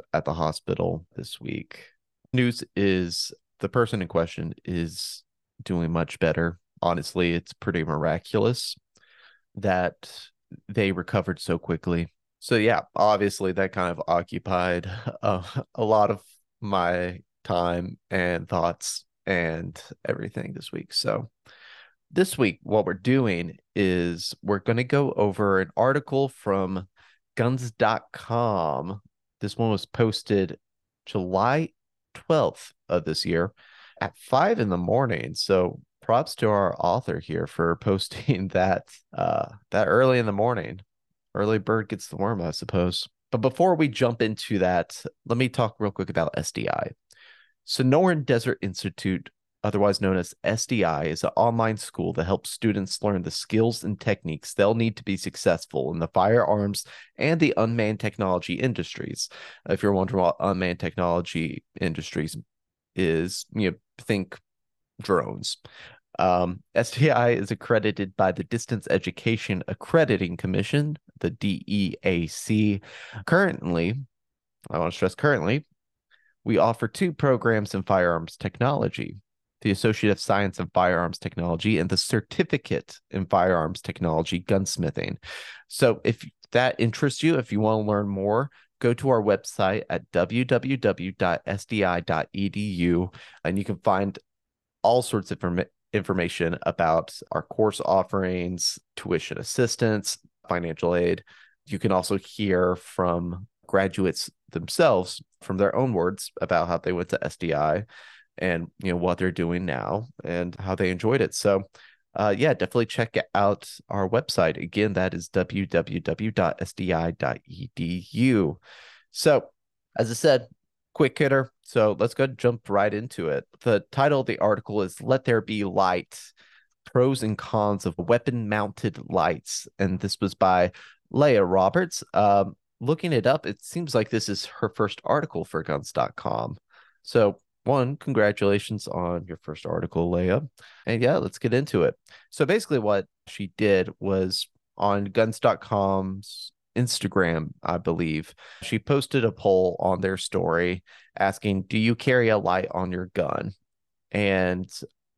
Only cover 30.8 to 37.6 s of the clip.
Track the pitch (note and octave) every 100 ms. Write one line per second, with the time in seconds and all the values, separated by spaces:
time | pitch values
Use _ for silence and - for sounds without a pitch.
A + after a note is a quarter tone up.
30.8 | _ _ - G#2 F2+ F#2+ A2+ D3 E3 _
31.8 | _ _ _ - - D#3+ G2 - - _
32.8 | - F2+ D#2+ D#2+ F#2 E2 F#2 _ - -
33.8 | - - - - - B2+ F#3 A3+ G#2+ F2
34.8 | F2 A2+ C3 E2 A#1 - - F#2+ F2+ -
35.8 | - _ - A#2 B2 - A2 G2+ F#2+ -
36.8 | F2 G#2 - E2 - E2 D#2 -